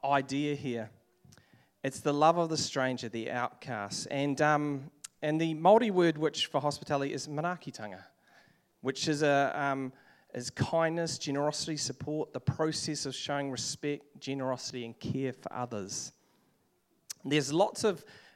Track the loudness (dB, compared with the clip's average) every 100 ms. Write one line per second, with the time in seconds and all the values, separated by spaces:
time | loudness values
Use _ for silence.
0 | 2 2 2 -2 -2 -2 -4 -6 -6 -12
1 | _ _ -20 -20 _ _ _ _ -6 -2
2 | 0 6 6 6 2 0 -2 0 0 -2
3 | -4 -6 -4 -2 -4 -6 -8 -6 -4 -6
4 | -4 -2 0 4 4 4 2 -4 -8 -16
5 | -20 -6 -2 0 0 2 8 8 8 4
6 | 4 4 0 0 -2 0 0 -2 -2 -2
7 | -2 -4 -6 -4 -4 -4 -10 -12 -12 -12
8 | -18 _ _ _ _ _ _ _ -6 -2
9 | -2 2 4 4 4 0 -2 -2 -4 -10
10 | _ _ _ -8 -8 -4 0 2 2 2
11 | -2 -4 -2 0 0 -2 -4 -4 -4 -6
12 | -4 -4 -4 -2 -2 0 0 0 -4 -4
13 | -6 -6 -4 -2 -2 -4 -6 -4 -4 -4
14 | -8 -12 -6 -2 -2 -2 -4 -8 -10 -8
15 | -6 -2 -2 -4 -8 -6 -4 -4 -6 -8
16 | -8 -14 _ _ _ _ _ _ _ _
17 | _ -12 0 0 2 2 2 2 0 0
18 | -6 -20 -20